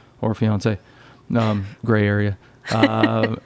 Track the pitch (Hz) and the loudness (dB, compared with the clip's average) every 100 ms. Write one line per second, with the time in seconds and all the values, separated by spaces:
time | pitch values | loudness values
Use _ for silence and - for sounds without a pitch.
0 | - - 113 107 110 104 113 101 - - | -20 -6 -6 -2 0 0 0 -4 -8 -20
1 | - - - 117 110 104 98 - - 107 | -20 -20 -4 0 0 -2 -4 -8 0 2
2 | 104 104 104 95 - - - - 277 113 | 2 2 -2 -4 -14 -18 -4 0 2 2
3 | 113 113 110 110 | 2 2 -2 -4